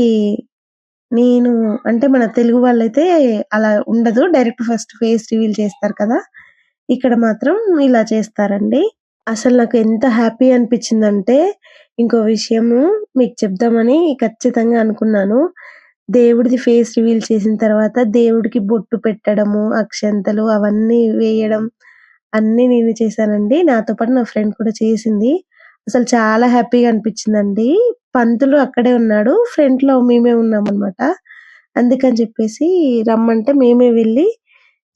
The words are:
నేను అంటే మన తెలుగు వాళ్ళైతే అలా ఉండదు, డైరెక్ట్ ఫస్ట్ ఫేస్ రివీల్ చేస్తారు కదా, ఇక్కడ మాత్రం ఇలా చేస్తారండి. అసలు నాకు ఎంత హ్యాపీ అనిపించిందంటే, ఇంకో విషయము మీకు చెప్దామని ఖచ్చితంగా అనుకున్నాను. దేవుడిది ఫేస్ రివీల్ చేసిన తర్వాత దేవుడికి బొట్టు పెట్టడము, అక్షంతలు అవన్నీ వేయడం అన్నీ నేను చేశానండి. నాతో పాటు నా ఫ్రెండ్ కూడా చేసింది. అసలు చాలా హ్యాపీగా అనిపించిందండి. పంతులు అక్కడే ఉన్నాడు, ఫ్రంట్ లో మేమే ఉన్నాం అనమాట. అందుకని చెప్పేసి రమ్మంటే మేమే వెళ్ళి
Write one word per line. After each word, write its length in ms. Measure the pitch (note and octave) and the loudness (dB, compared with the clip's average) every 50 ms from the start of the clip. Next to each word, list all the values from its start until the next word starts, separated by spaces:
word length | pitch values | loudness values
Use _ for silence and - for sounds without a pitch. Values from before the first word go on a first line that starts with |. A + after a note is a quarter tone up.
| A#3+ A#3 A3+ G#3+ G#3 G#3 G#3 - - _ _ _ _ _ _ _ _ _ _ _ _ _ A#3+ | 2 2 2 0 0 -2 -4 -6 -10 _ _ _ _ _ _ _ _ _ _ _ _ _ -2
నేను 680 | A#3 B3 B3 B3 B3 A#3+ A#3+ A#3+ A3+ A3+ G#3+ G#3 - - | 0 2 2 2 2 2 0 0 0 -2 -2 -4 -4 -4
అంటే 220 | G#3+ A3+ A3+ C4 | -4 -2 0 0
మన 180 | C#4 C4+ B3+ A#3 | 2 2 2 0
తెలుగు 360 | A3 A3+ B3 A#3 A#3 A#3 B3 | 0 0 0 0 2 2 2
వాళ్ళైతే 760 | B3 B3 A#3+ A#3 A3+ A3 A3+ C#4 D#4+ F#4 F4 D#4+ C#4 A#3+ A3 G#3 - - G#3+ | 2 2 2 0 0 0 0 0 0 2 2 2 2 2 0 -2 -4 -4 -2
అలా 300 | G#3+ A3 G#3+ G#3 G#3 - | -2 0 0 0 -2 -2
ఉండదు, 380 | - A3 A#3 A#3 A#3+ G3+ A#3+ D#4 | -2 -2 0 0 0 0 0 0
డైరెక్ట్ 380 | F#4+ D#4+ C4+ A#3+ A#3 - - A3+ | 2 2 0 0 0 -4 -6 -4
ఫస్ట్ 280 | A#3 A#3 G#3+ - - - _ | -4 -4 -6 -6 -12 -8 _
ఫేస్ 260 | A3+ A3+ A3+ A3 A3+ - A3+ | -2 -2 -2 -2 -2 -4 -2
రివీల్ 200 | A3 A3+ G#3+ G3+ - | -2 -2 -2 -2 -2
చేస్తారు 340 | G#3+ G3+ - - - G#3 G3+ | -4 -4 -4 -6 -6 -6 -4
కదా, 280 | - G#3 G#3+ B3 F#4+ - - _ - - _ _ _ _ _ _ _ _ - | -4 -4 -2 -2 -4 -4 -8 _ -20 -20 _ _ _ _ _ _ _ _ -4
ఇక్కడ 260 | B3 C4 - B3+ B3 | -2 0 0 0 2
మాత్రం 640 | A#3 A#3 A3 G#3+ A3 A#3 C#4 F4+ A4 A#4 G4+ F4 D4 | 2 2 0 -2 -2 -2 -2 -2 0 0 0 2 2
ఇలా 260 | C#4 C4 B3 A3+ A3 A3 A3+ | 2 2 2 2 0 0 -2
చేస్తారండి. 760 | A3 G3+ - _ - G#3 G3+ G3+ G3+ G#3 G#3+ A#3 C#4 F#4+ A4+ - _ _ _ _ _ _ | -4 -4 -4 _ -4 -2 -2 -2 -2 -2 0 0 0 0 -2 -4 _ _ _ _ _ _
అసలు 300 | A3+ A3+ A3 - B3+ B3 | -8 -6 -2 0 2 2
నాకు 200 | B3 A#3 A3+ - | 2 2 2 0
ఎంత 280 | A#3 G#3+ A3 A3+ A3 B3 | 0 0 0 0 0 0
హ్యాపీ 460 | C4 A3 A#3 A#3 A3+ A#3 - C4 C4 | 0 2 2 0 -2 0 2 2 2
అనిపించిందంటే, 1040 | B3+ B3 A#3+ A#3 A#3+ A3 - - A3+ A3 G#3+ G#3 G#3 G3+ F#3 - B3 C#4+ E4+ G4+ G4+ - _ - - - _ _ _ - | 4 2 2 0 -2 -4 -2 -2 -2 0 0 0 0 0 0 0 2 2 2 0 -4 -8 _ -20 -20 -20 _ _ _ -4
ఇంకో 180 | A#3+ A3 A#3+ | -2 0 0
విషయము 880 | A3+ G#3+ G#3+ A3+ G#3+ - - A3+ A3+ A3+ A#3 A#3 B3 C#4+ F4+ G#4+ G#4+ G#4+ - - | 0 0 0 -2 -2 -2 -2 -2 0 0 2 2 2 2 0 0 -2 -6 -4 -2
మీకు 260 | C4 B3 F#3+ - - A3+ | -2 -2 -2 -2 -4 -4
చెప్దామని 720 | G3 F#3+ F#3 A#3 A#3 A3+ A#3 A3+ A#3+ C4+ D#4+ F4+ D#4+ C4 C4 A#3+ | -4 -2 -2 -2 0 0 0 2 2 2 2 0 0 -2 -2 -4
ఖచ్చితంగా 540 | G#3+ A3 _ - B3 A#3 A#3 A3+ A#3 A#3+ A#3 | -6 -4 _ -4 -2 -2 0 0 0 0 0
అనుకున్నాను. 680 | G#3+ A3 G#3 - A3 A3 G#3+ G3+ G3 G3 A3 B3+ D#4+ F4+ - - - - - - _ _ _ _ _ - | 0 -2 -2 -2 -2 0 0 0 0 0 0 0 -2 -2 -4 -12 -20 -20 -20 -20 _ _ _ _ _ -2
దేవుడిది 480 | G3 B3 A#3+ A#3 A#3 A#3 B3 B3 B3+ | 2 2 4 4 4 2 2 0 -2
ఫేస్ 400 | B3 - B3 A#3 A#3+ A3+ A3+ - | 0 0 2 2 2 2 0 -2
రివీల్ 240 | A#3 A3+ A#3 A#3 A3+ G#3 - | 0 0 0 0 0 -2 -2
చేసిన 240 | A3+ G#3+ F#3+ A3 G#3+ | -2 -2 0 -2 -2
తర్వాత 480 | G#3+ A#3 G#3+ G#3+ G#3+ G#3+ G#3 G#3+ B3 B3 | 0 0 0 0 0 0 0 0 -2 0
దేవుడికి 560 | G#3+ G3+ A#3+ A#3 A#3 A3+ A3+ G#3 A3 - A#3+ | 0 2 2 2 2 2 0 0 -2 -4 -4
బొట్టు 380 | G3 G3 A#3 A3 - - A#3 | -2 -2 -2 -4 -4 -6 -8
పెట్టడము, 760 | G#3 - A3+ G#3 - - G#3+ G#3 G#3 G#3 G#3 G#3 G#3+ G#3 A3 A#3 | -4 -4 -4 -6 -4 -4 -2 -2 0 -2 -2 -2 -2 -2 -2 -2
అక్షంతలు 680 | A3+ G#3+ A3 - - A3 G#3 G#3 G3+ F#3 A3 G#3 G#3+ | -4 -4 -6 -6 -6 -4 -4 -4 -4 -4 -4 -2 -2
అవన్నీ 680 | G#3+ A3+ G#3+ G#3 G#3 G#3 G#3 G#3+ A3 A3 A#3 A#3+ A#3 A3 | -2 0 0 0 0 0 0 0 0 0 2 2 2 0
వేయడం 600 | A3 A3 A3+ A3 A3 A3 A3 G#3+ A3 G#3+ A3 A#3 - _ _ - _ _ _ _ _ _ _ _ - | 0 0 -2 0 0 -2 -2 -2 -2 -4 -4 -8 -10 _ _ -20 _ _ _ _ _ _ _ _ -4
అన్నీ 340 | A3 A3 G#3+ A3+ A#3+ B3+ | -2 0 0 2 2 2
నేను 360 | B3+ B3 A#3+ A3+ A3+ A3 A3+ A3+ | 2 2 2 2 0 -2 -2 -4
చేశానండి. 600 | G#3+ G#3 - A3 G#3 G#3 G#3 G#3 G#3 C4+ E4 F4+ | -4 -2 -2 -2 -2 -2 -2 0 0 0 2 2
నాతో 300 | D4+ B3 A3 G#3+ A#3 G#3+ | 2 0 0 -2 -4 -4
పాటు 180 | - A#3 A3+ | -4 -2 0
నా 120 | B3+ B3+ A#3 | 0 0 -2
ఫ్రెండ్ 320 | - - G#3+ A3 G#3+ - | -2 -4 -4 -4 -4 -4
కూడా 160 | - G#3+ A3 G#3 - A3 | -4 -4 -6 -4 -2 -2
చేసింది. 600 | A3 A3+ G#3 - A3 G#3+ G3+ G#3+ B3 D#4 F#4+ - _ _ _ _ - _ _ _ | -2 -2 -2 -2 -2 -2 0 0 0 -2 -2 -4 _ _ _ _ -20 _ _ _
అసలు 160 | - - B3+ A#3+ | -4 -2 -2 0
చాలా 440 | - C4 A#3 A3 A3 A3 A3+ A#3+ | 0 0 0 2 0 2 2 2
హ్యాపీగా 420 | B3 B3 B3 A#3 A#3+ - A#3+ A#3+ A#3+ | 2 2 0 0 0 0 2 2 2
అనిపించిందండి. 1040 | A3+ G#3 - A3 - - - G#3+ G#3+ G#3 G3+ G3+ G3 G#3+ A3+ B3 D#4+ G#4+ B4 A#4+ - - _ _ - | 0 0 -2 -6 -8 -6 -4 -2 -2 0 -2 -2 -2 -2 0 0 2 2 0 0 -2 -6 _ _ -2
పంతులు 420 | B3+ A#3 A3+ A#3 A3 C#4 C4+ C#4 | 0 0 0 0 0 2 2 2
అక్కడే 360 | D4 C4 C4 - A#3+ A3 B3 B3 | 2 0 0 -2 0 0 2 2
ఉన్నాడు, 520 | A#3+ A#3 A3 G#3+ G#3 G#3 A#3+ E4 A4+ A#4+ A#4+ - | 2 0 0 0 0 0 2 2 0 0 0 0
ఫ్రంట్ 300 | - D4 C4 C4 B3+ C#4 | 0 2 2 2 2 2
లో 180 | C#4 C4+ B3+ | 2 2 2
మేమే 320 | A#3+ B3 A#3+ A#3+ A#3+ A#3+ A#3 | 2 2 2 2 2 2 2
ఉన్నాం 320 | A#3 A3+ A3+ A3 G#3 G#3 G#3 | 2 0 0 0 -2 -2 -2
అనమాట. 460 | G3+ G3+ G3+ G3 F#3 - - D4+ F#4 - _ - - - - - - _ _ _ - | -2 -2 -4 -6 -6 -4 -4 -4 -4 -6 _ -20 -20 -20 -20 -20 -20 _ _ _ -4
అందుకని 380 | A#3 A#3+ A#3+ C4 C4 C4 B3+ A#3 A3 | -2 0 0 2 2 2 0 0 0
చెప్పేసి 840 | A#3 G#3+ - - A3 G#3+ A3 - C#4+ E4+ F#4 F4+ D#4+ C4 A#3+ A3+ G#3+ A#3 | -2 -4 -4 -4 -6 -6 -4 -4 -2 0 0 0 0 0 0 0 0 0
రమ్మంటే 440 | A3+ A3+ A3+ A3+ A3+ A3+ G#3+ C#4 C#4+ | 0 0 0 0 0 0 0 0 2
మేమే 360 | C#4 B3+ A#3+ A#3+ B3 B3 A#3+ | 2 4 4 4 4 4 4
వెళ్ళి 500 | A#3 A3+ A3+ A3+ A3+ B3+ F4 A4 A#4 - _ _ _ _ _ _ _ _ _ _ _ | 2 2 2 2 0 0 0 0 -2 -6 _ _ _ _ _ _ _ _ _ _ _